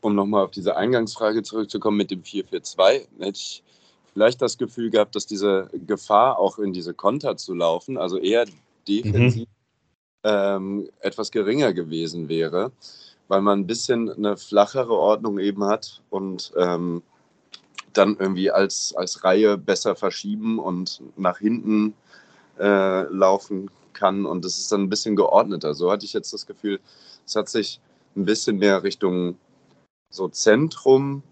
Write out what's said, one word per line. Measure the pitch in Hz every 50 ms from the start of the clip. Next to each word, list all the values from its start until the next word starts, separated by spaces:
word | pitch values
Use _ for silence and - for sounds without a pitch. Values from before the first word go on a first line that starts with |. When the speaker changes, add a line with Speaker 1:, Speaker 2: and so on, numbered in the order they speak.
Speaker 1:
um | - 113 104
nochmal | 101 98 101 107 101 95
auf | 90
diese | - 98 90 90 -
Eingangsfrage | 80 95 113 127 120 113 104 - - 117 107 107 113 104
zurückzukommen | - 107 110 110 104 - 110 - 107 104 104
mit | 101 -
dem | 98 90 82
vier | - - 101 92
vier | _ - 87
zwei, | _ - - - 92 98 123 139 107 _ _ -
hätte | 87 98 98 -
ich | - - - - _ _ _ _ _ _ _ _ _ _
vielleicht | _ 98 - 117 123 127
das | 131 117 - _
Gefühl | 127 113 - - 117 113
gehabt, | 104 107 104 104 -
dass | 113 -
diese | - 107 98 98 104 98 95 95 - - 85 87 82
Gefahr, | 104 95 - - 107 104 117 131 127 104
auch | 98 98 - -
in | 104 98 92
diese | 90 82 85 85
Konter | - - 101 120 147 147 135 98 80
zu | - - 92
laufen, | 85 85 85 82 87 - - - -
also | 87 90 87 95
eher | 82 92 107 117 120 104 87 76 _ _ _ _ _ -
defensiv, | 101 107 120 107 101 104 120 127 117 113 117 _
Speaker 2:
Mhm. | _ _ _ _ _ _ _ _ _ _ _ _ _ _ _ 107
Speaker 1:
ähm, | 107 101 98 98 98 98 95 98 98 104 92 - _ _
etwas | - 98 - - 110 -
geringer | - 113 101 98 117 143 147 120 92
gewesen | 87 85 78 80 82 82 82 82 85 80 73
wäre, | 80 82 82 78 78 90 101 127 127 _ _ - - - - - _ _ _ _
weil | 98 98
man | 98 104 101 98
ein | 98 87
bisschen | 117 120 - - 127 117 117 107
eine | - - 104 104 101 92
flachere | - - - 101 101 104 - 135 127 117 113
Ordnung | 95 78 98 107 104 107 113 101 98
eben | 95 101 98 101 101
hat | 101 104 107 - - - - _ _
und, | - 98 95 95 92 95 - - - -
ähm, | 90 90 87 85 87 87 85 85 - _ _ _ _ _ _ _ _ _ - - _ _ _ - - _ _
dann | - 98 98 104 -
irgendwie | 98 95 95 90 95 95
als, | - 92 98 98 - - - - -
als | - 90 90 - - -
Reihe | 92 92 101 110 107 104 95
besser | - - 98 90 - 110 95
verschieben | - - 98 - - - 101 104 107 107 113 113 110
und | 80 92 87 90 92 87 - - 67 65 -
nach | - 95 90 90 -
hinten, | 101 107 117 117 - 104 107 107 107 107 107 _ _ _ - - - _ _ _ _ _ _ -
äh, | 95 104 101 98 95 95 92 92 92
laufen | 71 87 95 98 92 95 98 - - 104 95 95 98 _ _ _ _ _
kann. | - - 95 95 98 101
Und | 90 87 92 82
das | 92 87 -
ist | - -
dann | 110 101
ein | 98 95
bisschen | 92 - - 113 107
geordneter. | 98 95 - - 98 117 - 98 80 78 78 73
So | 73 85 87
hatte | 98 104 98
ich | 104 -
jetzt | 110 - - -
das | 104 -
Gefühl, | _ 101 _ - 104 101 95 _ _ _ _ - - - _ _
es | - -
hat | 107 104 -
sich | - 117 101 - - - _ _ _ _ _ _ _
ein | 98 98
bisschen | 90 107 113 - - 110 98
mehr | 98 104 98 95 87
Richtung | 98 - _ - 95 90 90 87 87 85 - _ _ _ _ _ _ _ _ _ _ _ _ _ _
so | - - 95 87
Zentrum | - - - 110 110 120 151 160 156 - - 135 135 135 139 139 139 139 139 _